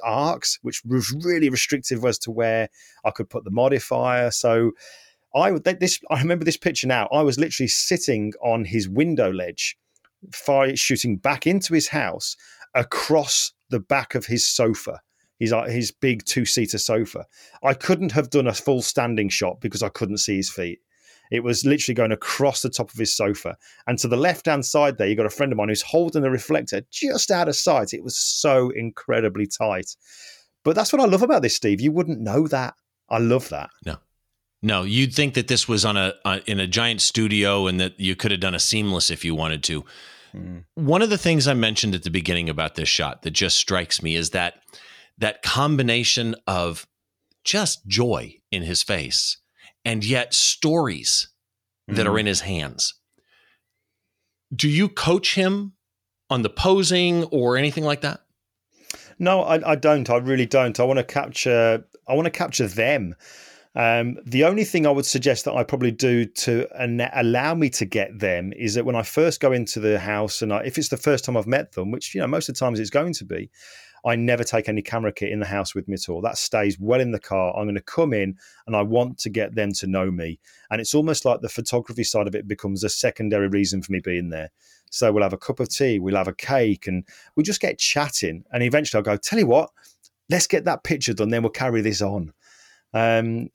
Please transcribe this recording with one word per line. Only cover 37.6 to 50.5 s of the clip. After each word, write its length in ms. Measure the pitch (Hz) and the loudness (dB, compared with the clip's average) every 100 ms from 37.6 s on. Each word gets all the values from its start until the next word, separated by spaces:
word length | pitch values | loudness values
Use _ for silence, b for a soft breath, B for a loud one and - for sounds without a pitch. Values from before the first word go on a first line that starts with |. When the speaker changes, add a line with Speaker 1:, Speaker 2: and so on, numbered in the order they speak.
| 95 | 2
Speaker 2:
and 120 | 90 | 0
that 200 | 92 - | -2 -2
you 160 | 95 90 | -4 -2
could 160 | 110 | -2
have 80 | 98 | 0
done 160 | 92 87 | -2 -2
a 40 | |
seamless 500 | - 110 104 90 - | 0 0 0 0 -2
if 160 | 82 82 | -2 -2
you 80 | |
wanted 300 | 80 80 78 | -2 -2 -2
to. 200 | - 76 B B B B B 98 | -4 -6 B B B B B -16
Speaker 1:
Mm. 300 | 90 87 - - | -14 -14 -14 -2
Speaker 2:
One 260 | 143 175 | 2 4
of 80 | 226 | 4
the 80 | 202 | 2
things 300 | 175 160 131 | 2 4 4
I 60 | |
mentioned 420 | 127 110 107 110 92 | 2 2 0 0 -2
at 80 | |
the 60 | 82 | -2
beginning 380 | 90 82 87 82 | -2 0 0 -2
about 280 | 76 78 - | -2 -4 -2
this 140 | 78 | -2
shot 340 | - 76 - | 0 -2 -6
that 80 | 82 | -6
just 260 | 80 92 - | -2 0 0
strikes 460 | - 95 85 - | 0 -2 -2 -4
me 120 | 82 82 | -2 -2
is 140 | 82 | -2
that, 320 | 92 87 - B B B B B - | -2 -4 -6 B B B B B -6
that 240 | 107 - | -4 -4
combination 920 | - 123 147 147 123 120 117 - 117 113 - | -4 0 2 2 2 2 2 0 -2 -4 -4
of 380 | 92 87 82 - _ _ _ _ _ | -2 -2 -6 -12 _ _ _ _ _
just 440 | - 202 196 - 98 | -4 -2 -2 -4 -2
joy 480 | 98 123 80 57 - _ | 0 0 0 -4 -16 _
in 100 | 95 | -6
his 220 | 82 87 | -2 -2
face 540 | - 95 65 - - - b b b _ 117 | 0 -2 -2 -2 -2 -4 b b b _ -4
and 200 | 113 104 | -2 0
yet 280 | 131 120 | 0 0
stories 920 | - - | 2 2